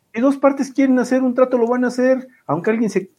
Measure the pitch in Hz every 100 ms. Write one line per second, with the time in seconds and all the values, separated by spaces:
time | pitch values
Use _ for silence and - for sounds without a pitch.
0 | _ 220 269 277 277 277 262 - 269 254
1 | 247 262 262 247 254 254 226 247 247 247
2 | 254 262 262 _ - 151 170 226 226 196
3 | 185